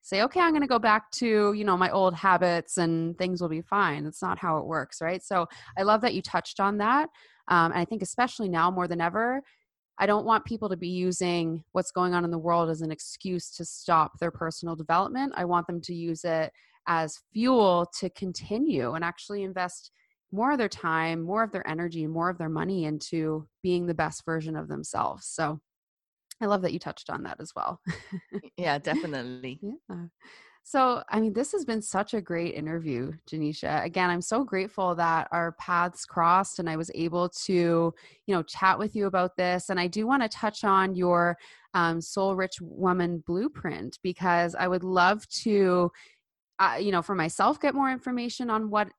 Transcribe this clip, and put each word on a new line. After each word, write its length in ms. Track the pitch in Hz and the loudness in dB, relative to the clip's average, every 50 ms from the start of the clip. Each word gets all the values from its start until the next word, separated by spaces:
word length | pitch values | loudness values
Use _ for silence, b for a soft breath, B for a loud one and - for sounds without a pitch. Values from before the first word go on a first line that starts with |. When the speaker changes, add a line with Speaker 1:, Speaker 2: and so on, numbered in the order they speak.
Speaker 1:
say, 200 | _ - 190 190 | _ -2 0 2
"Okay, 180 | 220 277 - 359 | 2 2 4 4
I'm 140 | 349 330 311 | 4 4 4
gonna 140 | 302 285 254 | 2 2 2
go 100 | 254 233 | 2 4
back 320 | 220 226 208 220 - _ - | 6 4 4 4 2 _ -6
to, 400 | - 247 233 220 214 208 208 208 | -2 0 2 4 4 4 2 2
you 100 | 208 214 | 0 2
know, 120 | 202 185 | 2 4
my 140 | 180 185 180 | 4 4 2
old 240 | - 196 190 185 175 | 4 4 4 4 2
habits 640 | 160 - 196 185 175 180 180 175 170 165 - - 185 | 2 4 4 6 6 6 4 2 2 -2 -2 -2 0
and 400 | 175 165 165 165 160 165 170 - | 2 2 2 2 0 -2 -2 -2
things 240 | 180 180 185 175 | -2 -2 -2 -2
will 80 | 180 165 | -2 -2
be 120 | 156 156 | -4 -6
fine." 440 | 165 _ 196 202 202 170 143 147 147 | -4 _ 0 2 2 2 0 -2 -6
It's 160 | 156 151 - | -8 -8 -6
not 160 | - 180 170 - | -4 -4 -4 -2
how 200 | - 175 160 151 | -2 -2 0 0
it 80 | - | -2
works, 360 | - 160 156 131 - - - | -2 -4 -4 -4 -6 -8 -6
right? 220 | 165 165 180 185 - | -4 -4 -4 -4 -6
So 240 | - 202 185 170 - B B B B B 196 | -2 -2 -2 -2 -2 B B B B B 0
I 40 | |
love 200 | 196 202 214 220 | 4 4 4 4
that 120 | 214 247 - | 4 0 0
you 80 | 185 | 0
touched 380 | - - - 180 - - - - | -4 -2 -2 -2 -2 -2 -2 0
on 180 | 196 196 208 208 | 0 0 2 2
that. 320 | 202 214 247 285 311 330 b b b b b b b - | 2 2 2 2 2 0 b b b b b b b 2
Um, 240 | 175 175 165 165 | 4 4 4 4
and 80 | - - | 2 0
I 60 | 175 | -2
think 180 | - 226 214 196 | -2 -2 -6 -6
especially 440 | - - - 240 262 - - 226 190 | -6 0 0 -2 -2 0 -4 -4 -2
now 220 | 175 165 160 180 | 2 2 2 2
more 180 | 190 180 175 170 | 2 0 -2 -2
than 140 | 175 170 | 0 0
ever, 400 | 165 170 175 214 226 240 254 277 277 b b b b b _ _ _ _ _ - | -2 0 0 0 0 0 -2 -4 -6 b b b b b _ _ _ _ _ 0
I 80 | 196 | 2
don't 200 | 202 208 208 - | 4 4 2 4
want 200 | 220 220 214 214 | 2 2 2 2
people 240 | - 233 214 214 202 | -2 -6 -4 -2 -4
to 80 | 185 170 | -4 -4
be 120 | 175 175 | -4 -4
using 720 | 180 180 180 180 180 - 190 180 175 175 165 165 160 165 156 _ | -2 0 0 0 0 0 0 0 0 0 0 -2 -2 -4 -8 _
what's 200 | _ 165 165 - | _ -4 -4 -2
going 220 | - 185 180 180 180 | 0 0 0 2 2
on 100 | 175 175 | 0 0
in 60 | 170 | 0
the 80 | 170 165 | -2 -2
world 320 | 160 175 170 170 170 160 | 0 0 2 2 2 0
as 120 | 160 156 | -2 -4
an 100 | 165 156 | -4 -6
excuse 580 | 156 156 - - - - - 190 180 175 - - - | -6 -8 -10 -16 -16 -10 -6 -6 -6 -6 -6 -10 -12
to 100 | - 170 | -12 -12
stop 540 | - - - - - 170 160 151 - _ - | -12 -12 -10 0 2 4 4 4 2 _ -4
their 100 | 180 170 | -4 -4
personal 460 | - - 170 160 160 - - 170 165 | -4 -4 -6 -6 -6 -6 -8 -8 -8
development. 580 | 156 160 - 165 175 196 - - 254 269 277 - | -8 -2 0 2 2 2 0 -2 -4 -4 -4 -2
I 100 | - 180 | -4 -2
want 200 | 175 175 175 170 | 0 0 0 0
them 160 | - 175 170 | -2 -6 -8
to 140 | 160 - 175 | -6 -8 -8
use 280 | 170 165 170 165 160 - | -6 -4 -4 -6 -4 -2
it 280 | 175 165 160 160 - b b b b b b b | -2 0 0 -2 -4 b b b b b b b
as 340 | - 175 165 160 151 - - _ _ _ | -2 0 0 0 -2 -6 -12 _ _ _
fuel 540 | 214 226 254 262 240 214 190 180 175 175 175 - - | 0 2 4 6 6 6 6 6 4 2 0 -4 -6
to 80 | - 180 | -6 -6
continue 800 | _ - 202 185 175 - - - 202 226 285 320 233 139 120 120 | _ -6 -8 -8 -6 -8 -8 -6 -2 0 0 0 2 0 0 -2
and 120 | 135 160 170 | -2 -4 -4
actually 380 | 170 175 - - - 208 202 | -4 -6 -8 -12 -10 -8 -6
invest 480 | 196 190 185 185 180 180 - - - - _ _ _ _ _ _ _ _ | -6 -6 -4 -4 -4 -4 -6 -12 -20 -20 _ _ _ _ _ _ _ _
more 200 | - 196 226 269 | -4 0 0 2
of 80 | 294 262 | 2 2
their 100 | 226 196 | 0 -2
time, 520 | - - - 170 160 160 160 165 165 165 | -2 -4 -2 0 0 0 0 0 -2 -2
more 200 | 165 170 190 214 | -4 -2 0 0
of 100 | 226 214 | 0 0
their 160 | 214 185 - - | -2 -6 -6 -4
energy, 380 | 156 160 170 170 165 165 156 | -4 -4 -4 -4 -4 -4 -4
more 240 | 156 160 165 165 175 | -2 -2 0 0 0
of 80 | 185 175 | 0 -2
their 120 | 170 160 | -4 -4
money 360 | 160 156 160 180 196 185 160 | -2 -2 -2 -2 0 -2 -2
into 600 | 151 151 151 - - - 165 156 156 156 156 156 _ _ _ - | -2 -4 -4 -6 -4 -4 -2 -2 -2 -4 -4 -6 _ _ _ -2
being 240 | 185 180 175 175 175 | 0 0 0 0 -2
the 80 | 165 | -2
best 280 | 156 160 160 160 - - | -2 -2 -2 -4 -8 -6
version 320 | - 160 160 156 160 160 | -4 -4 -4 -4 -4 -6
of 120 | 156 156 151 | -6 -6 -6
themselves. 580 | 147 143 151 - - - - - - - - | -8 -8 -8 -6 -2 -2 -2 -2 -2 -6 -12
So 360 | - - - 165 147 151 151 _ _ _ _ _ _ _ _ _ _ _ _ _ _ - _ | -12 -6 -4 -4 -4 -4 -6 _ _ _ _ _ _ _ _ _ _ _ _ _ _ -10 _
I 40 | 226 | 0
love 160 | 202 202 190 | 0 0 2
that 120 | 185 175 175 | 0 -2 -2
you 60 | 180 | -2
touched 300 | - - - - - - | -6 -8 -12 -12 -10 -10
on 140 | 170 170 - | -8 -8 -8
that 140 | - - - | -10 -10 -12
as 140 | - 160 - | -14 -12 -8
well. 260 | - - - - - _ | -6 -6 -6 -6 -6 _
<laughs> 580 | 185 165 - - - - 180 - _ - 208 - | -8 -8 -8 -10 -12 -12 -12 -12 _ -12 -12 -12
Speaker 2:
Y-, 80 | - _ - | -10 _ -4
yeah, 200 | 180 165 143 143 | -2 0 0 0
definitely. 840 | 143 - 151 302 - 170 147 135 120 123 127 127 127 131 120 151 - | 0 -2 -2 -2 -2 -4 -6 -6 -6 -8 -10 -10 -10 -12 -12 -10 -10
Speaker 1:
Yeah. 440 | 202 254 330 _ _ 185 170 175 170 _ _ B B B B B B B B B | -12 -12 -12 _ _ -12 -12 -12 -14 _ _ B B B B B B B B B
So, 400 | - - 277 262 254 240 - - - | 0 4 4 4 4 4 0 -4 -2
I 100 | - 214 | 0 2
mean, 140 | 220 220 196 | 2 2 0
this 180 | 214 277 - - | 0 -2 -2 -2
has 100 | 403 302 | -4 -2
been 180 | 254 226 220 | -2 -2 -4
such 320 | 202 - - 190 208 - - | -4 -2 -2 -2 -2 -2 -4
a 80 | 220 | -6
great 340 | 175 - 175 165 170 170 - | -4 -2 -4 -2 -2 -4 -4
interview, 580 | - 151 156 160 165 165 156 135 117 127 147 160 160 _ - | -6 -6 -4 -4 -4 -4 -2 -2 -2 -4 -4 -8 -12 _ -10
Janisha. 540 | - 156 151 151 156 - - 147 151 156 - | -6 -2 -2 -2 -4 -4 -4 -2 -2 -2 -2
Again, 240 | 175 165 185 185 180 | -2 0 0 0 2
I'm 120 | 175 175 | 0 -2
so 220 | 180 - 214 233 277 | -2 -2 -2 -2 -2
grateful 520 | 226 - 190 190 196 _ - 190 180 175 | 0 -2 -4 -4 -4 _ -2 -2 -2 0
that 320 | 165 170 165 165 165 - - | 0 0 2 2 0 0 -2
our 220 | - 175 170 170 165 | -2 -2 -2 -2 -6
paths 520 | _ - - 180 175 175 180 175 - - | _ -4 -2 0 2 0 0 -2 -8 -16
crossed 540 | - - 180 170 170 175 185 196 - - - | -6 0 2 4 6 6 4 4 0 -4 -6
and 100 | 180 170 | -4 -4
I 60 | 160 | -2
was 160 | 156 170 - - | -4 -4 -6 -4
able 340 | - 165 170 165 175 175 180 - - - | -4 -4 -2 0 0 -2 -2 -4 -8 -4
to, 480 | - 190 175 170 170 170 165 170 165 165 B B B B B B | 0 2 2 4 4 4 4 2 0 -2 B B B B B B
you 100 | - 196 | -2 -2
know, 80 | 175 160 | -2 -2
chat 340 | - - - - 190 185 - | -4 -4 2 4 4 4 4
with 180 | 208 214 - | 0 -4 -2
you 100 | 220 202 | -2 -2
about 320 | 196 185 185 180 185 _ - | 0 2 2 0 0 _ 0
this. 320 | 180 180 180 180 - - | 0 0 0 0 -2 -2
And 100 | 190 185 | -2 0
I 80 | 175 175 | 0 -2
do 200 | 170 214 220 226 | -2 -2 0 2
wanna 200 | 269 277 247 220 | 2 2 2 -2
touch 360 | - - - 214 208 - - | -2 -2 -4 -4 -2 0 2
on 320 | 208 190 190 190 196 190 | 4 4 4 4 2 0
your, 420 | 180 180 175 175 175 170 175 175 B B B B B B B - | 2 4 4 4 6 4 2 2 B B B B B B B 0
um, 280 | 185 170 165 165 165 | 2 2 2 0 -2
Soul 340 | 165 - - 202 190 196 190 | -4 -4 -2 0 0 0 0
Rich 260 | 185 190 190 - - | 0 -2 -2 -4 -10
Woman 600 | 180 165 - - 185 180 180 180 175 170 175 165 151 | -14 -14 -6 0 0 2 2 2 0 0 -2 -4 -4
Blueprint, 760 | - 175 185 226 302 302 - - 180 143 80 92 123 - - _ | -2 -2 -2 -2 -2 -4 -6 -8 -8 -8 -6 -8 -10 -12 -6 _
because 520 | 185 180 - 180 185 170 170 175 170 165 | -6 -4 -2 0 2 4 4 2 0 0
I 120 | - 190 180 | -2 0 0
would 160 | 180 180 175 | 0 0 0
love 440 | 185 185 180 180 180 208 214 - _ - - - | 2 4 6 6 6 4 2 -4 _ -10 -4 0
to, 480 | 233 208 202 196 185 180 180 175 175 B B B B B B B _ _ _ _ _ _ _ | 2 4 6 6 6 6 4 4 2 B B B B B B B _ _ _ _ _ _ _
uh, 180 | 190 190 117 131 | 4 4 4 2
you 120 | 196 202 | 0 0
know, 100 | 190 175 | 0 0
for 140 | 170 - 202 | 0 0 0
myself, 440 | 185 156 165 - - 196 220 302 - | 0 0 -2 2 2 2 2 4 2
get 160 | - 285 262 | 0 0 2
more 160 | 277 277 269 | 2 0 0
information 580 | 262 247 - 254 247 247 240 240 - - 254 240 | 0 -4 -6 -6 -4 -4 -4 -6 -6 -6 -4 -2
on 200 | 220 220 220 214 | -2 -2 -2 0
what 180 | 208 208 208 185 - | 0 0 0 -2 -4